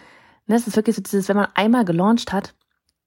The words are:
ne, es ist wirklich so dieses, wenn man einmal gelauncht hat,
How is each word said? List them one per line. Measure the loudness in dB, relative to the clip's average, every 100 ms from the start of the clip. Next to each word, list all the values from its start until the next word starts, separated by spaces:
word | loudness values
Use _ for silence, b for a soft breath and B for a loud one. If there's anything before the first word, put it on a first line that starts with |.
| b b b b -2
ne, | 0
es | 0
ist | 0
wirklich | 0 -2
so |
dieses, | -4 -2 0
wenn | 0
man | 0 0
einmal | 2 2 2
gelauncht | 2 2 0 -2
hat, | -6 -6 _ _ _ _ _